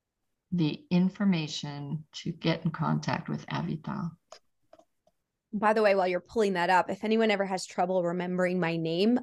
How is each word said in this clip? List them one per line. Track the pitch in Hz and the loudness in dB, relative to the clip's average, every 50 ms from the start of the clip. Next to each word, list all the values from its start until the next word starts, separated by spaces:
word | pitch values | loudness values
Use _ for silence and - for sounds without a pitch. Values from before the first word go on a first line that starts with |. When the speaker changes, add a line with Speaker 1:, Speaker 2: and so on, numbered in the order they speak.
| _ _ _ _ _ _ _ _ _ - | _ _ _ _ _ _ _ _ _ -4
Speaker 1:
the | 180 175 156 147 - - - - | -2 0 0 0 -2 -4 -4 0
information | 180 175 185 185 - - 208 196 180 160 156 147 - - - 147 143 143 143 143 156 156 156 _ - - - | 2 2 2 2 0 0 0 2 2 0 -2 -4 -8 -8 -10 -10 -10 -10 -8 -8 -8 -10 -10 _ -16 -12 -10
to | 175 | -10
get | 170 160 - 165 160 - - | -8 -4 -2 -2 -2 0 -2
in | 165 | -4
contact | - - 151 147 156 151 - - - - - - | -4 -2 -2 -2 -2 -2 -2 -4 -4 -4 -4 -6
with | 147 - - | -8 -8 -8
Avital. | - - 139 160 175 - 160 - - - - 170 165 - - _ - - - _ _ _ _ _ _ _ - _ _ _ _ _ _ _ _ _ _ _ _ _ _ | -8 -6 -6 -4 -6 -6 -8 -8 -8 -8 -8 -8 -8 -10 -14 _ -20 -20 -20 _ _ _ _ _ _ _ -20 _ _ _ _ _ _ _ _ _ _ _ _ _ _
Speaker 2:
By | - 202 214 214 220 | -4 0 2 2 4
the | 226 214 | 4 4
way, | 202 196 | 4 4
while | 196 180 | 4 2
you're | 185 180 180 | 2 0 -2
pulling | - - - 233 214 202 190 | -4 -4 0 0 2 2 2
that | 175 175 175 | 2 2 4
up, | 185 180 170 - | 4 4 4 2
if | 196 - - | -2 -4 -2
anyone | 214 220 226 226 214 | 0 2 2 4 2
ever | 202 190 196 | 2 0 0
has | 190 196 185 - | -2 -4 -6 -6
trouble | - - - 180 180 185 185 170 | -4 -2 -2 0 2 2 0 0
remembering | 170 175 180 175 180 180 180 180 180 180 185 | 0 -2 -2 -2 -2 0 0 0 0 2 0
my | 170 165 170 | 0 0 0
name, | 165 160 160 165 175 202 226 247 247 | -2 -2 -2 0 2 2 2 2 2